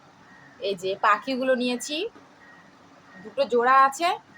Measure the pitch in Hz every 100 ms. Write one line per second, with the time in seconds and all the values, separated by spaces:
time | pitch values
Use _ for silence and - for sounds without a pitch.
0 | - - - - - - 196 190 190 190
1 | 220 208 - 254 262 262 247 247 - 302
2 | 440 - - - - - - - - -
3 | - - 214 233 269 240 240 269 269 277
4 | 339 403 -